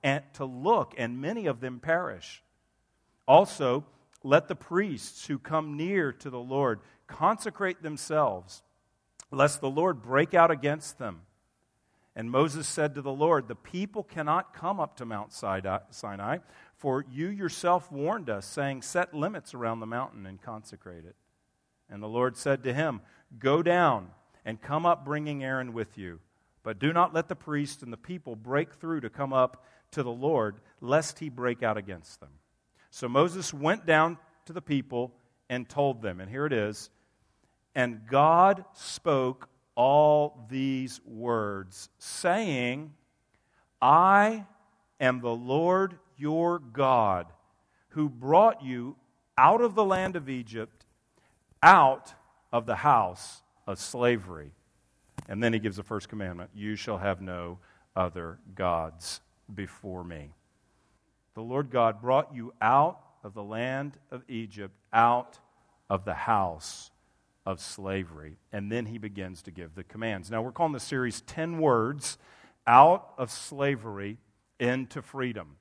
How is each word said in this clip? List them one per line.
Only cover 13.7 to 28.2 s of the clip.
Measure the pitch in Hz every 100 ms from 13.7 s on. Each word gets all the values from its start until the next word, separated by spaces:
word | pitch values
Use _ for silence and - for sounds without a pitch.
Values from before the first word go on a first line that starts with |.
| 180 202 208
cannot | - 165 151 170 185
come | - 170 202
up | 147 -
to | 120
Mount | 107 107
Sida-, | - 110 95 95 95 -
Sinai, | - 110 98 101 165 _ - -
for | _ 139 131 135
you | 131 170
yourself | 202 175 - 175 180 -
warned | 143 147 220 120
us, | 101 95
saying, | - 139 135
'Set | - 180 -
limits | 151 165 214 -
around | 127 117 113
the | 110
mountain | 120 135 110 95
and | 95
consecrate | - 110 107 98 92 85
it.'" | 82 _ _ _ _ _ _ _ _
And | 101
the | 107
Lord | 117 127 117
said | 143 135
to | 135
him, | 127 156 113 - _ _ 117
"Go | 131 151
down | 170 175 165 117 90 90 _ _ -
and | 110
come | - 147 170
up, | 165
bringing | 135 147 151 143
Aaron | 131 131 127
with | 117 104 -
you. | 92 82 _ _ _ _
But | 113 104
do | 143
not | 170 175
let | 160 165
the | 165
priests | - 147 143 -
and | 120
the | 113
people | - 180